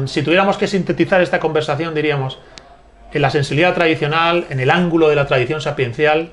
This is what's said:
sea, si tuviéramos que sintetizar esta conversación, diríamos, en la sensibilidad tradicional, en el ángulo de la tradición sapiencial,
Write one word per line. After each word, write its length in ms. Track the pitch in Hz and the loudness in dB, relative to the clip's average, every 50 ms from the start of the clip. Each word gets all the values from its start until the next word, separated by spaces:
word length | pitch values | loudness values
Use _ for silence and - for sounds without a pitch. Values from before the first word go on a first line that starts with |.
sea, 60 | 135 131 | -4 -4
si 140 | - 160 139 | -4 -2 0
tuviéramos 320 | 147 170 185 196 202 190 - | 2 2 2 2 2 0 0
que 100 | 208 180 | -2 -2
sintetizar 520 | 202 190 165 - - - 165 147 202 180 | -2 -2 -2 -2 -2 -2 0 2 2 2
esta 180 | 180 175 - 175 | 2 2 0 -2
conversación, 540 | 165 160 151 156 147 - 147 135 165 165 156 | -2 -2 -2 -2 -2 -2 -2 -4 -4 -4 -4
diríamos, 420 | 151 147 151 143 139 135 131 - - - - - - - - - - - - - - - - | -2 -2 -2 -2 -2 -4 -6 -8 -12 -18 -20 -20 -20 -20 -20 -20 -20 -20 -20 -20 -20 -14 -8
en 100 | - 147 143 | -4 0 0
la 60 | 135 | 0
sensibilidad 420 | 139 151 139 - 143 139 175 180 175 | 0 0 -2 0 0 2 2 2 2
tradicional, 720 | 175 170 160 156 139 147 147 156 165 165 170 175 170 170 - | 2 2 2 0 0 -2 -2 0 0 0 2 0 0 -2 -4
en 80 | 143 131 | -4 -2
el 100 | 127 139 | 0 2
ángulo 400 | 160 175 180 170 160 165 160 151 | 2 2 2 2 2 4 4 4
de 60 | 151 | 4
la 100 | 143 139 139 | 2 2 2
tradición 340 | 143 131 123 120 156 156 | 0 0 0 0 -2 -4
sapiencial, 680 | 135 151 139 - 135 120 117 - 151 151 151 160 165 170 | -4 -4 -4 -2 -4 -4 -2 0 2 2 2 2 -2 -4